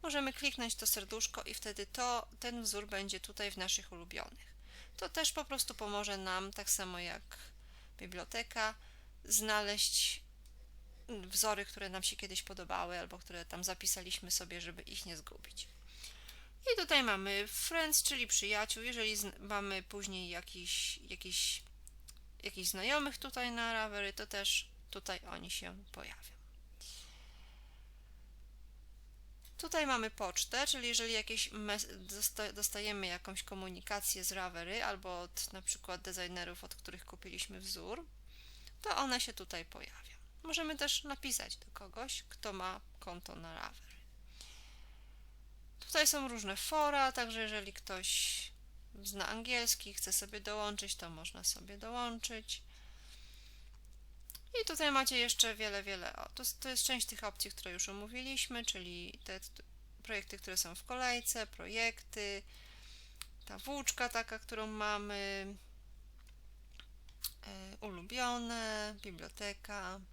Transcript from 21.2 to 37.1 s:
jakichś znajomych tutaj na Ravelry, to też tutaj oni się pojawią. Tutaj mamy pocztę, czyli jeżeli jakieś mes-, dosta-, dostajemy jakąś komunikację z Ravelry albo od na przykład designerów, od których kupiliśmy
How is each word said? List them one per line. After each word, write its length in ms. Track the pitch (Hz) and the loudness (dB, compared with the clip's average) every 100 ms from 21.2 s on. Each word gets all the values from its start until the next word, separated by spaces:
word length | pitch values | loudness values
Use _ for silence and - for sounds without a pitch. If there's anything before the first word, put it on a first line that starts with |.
| 185 180 - - - - - - - - - - | 0 2 4 2 -4 -14 -14 -14 -14 -14 -14 -8
jakichś 260 | 202 190 180 | -6 0 0
znajomych 480 | 190 208 294 285 277 | 2 4 6 4 0
tutaj 340 | 269 254 247 | -4 0 0
na 220 | 233 233 | 2 2
Ravelry, 400 | 226 220 202 202 | 4 2 2 0
to 140 | 196 214 | -2 -2
też 400 | 202 196 - - - - | 0 4 4 2 -10 -10
tutaj 320 | 196 - 180 - | -8 -2 -4 -2
oni 200 | - 175 | -6 -2
się 320 | - 180 185 190 | -4 -4 -8 -10
pojawią. 480 | - - - - - - - - - - - - - - - - - - - - - - - - - - - - - - - - - - - - - | -10 -10 -10 -12 -14 -16 -16 -16 -14 -12 -12 -12 -14 -16 -14 -16 -16 -16 -16 -16 -16 -16 -16 -16 -16 -16 -16 -16 -16 -16 -16 -16 -18 -18 -16 -16 -10
Tutaj 300 | 330 330 294 | 2 4 8
mamy 240 | 254 220 | 6 4
pocztę, 560 | - 196 - - 240 285 | 2 2 2 2 4 6
czyli 200 | 277 240 | 4 6
jeżeli 260 | 226 226 | 4 6
jakieś 380 | 226 214 226 - | 2 2 2 2
mes-, 360 | 214 208 208 - 190 185 | 0 0 0 0 -6 -6
dosta-, 460 | 196 208 - 214 | 2 2 4 -2
dostajemy 540 | - 202 208 214 208 185 | 2 2 2 0 2 0
jakąś 360 | 175 - 196 | 0 -2 -4
komunikację 800 | - 196 190 175 - 202 202 190 | -4 -4 -6 -6 -2 0 2 2
z 80 | 180 | 2
Ravelry 520 | 190 180 170 170 214 | 0 -2 -2 -2 2
albo 380 | - 196 185 180 | 2 2 -2 -4
od 320 | 175 - - | -4 -2 -2
na 80 | 190 | -2
przykład 400 | - - - 180 | -2 -2 -2 -4
designerów, 640 | - 185 180 180 175 175 | -4 -2 -2 -2 -4 -6
od 120 | - - | -10 -10
których 300 | - 185 | -10 -10
kupiliśmy 540 | - | -10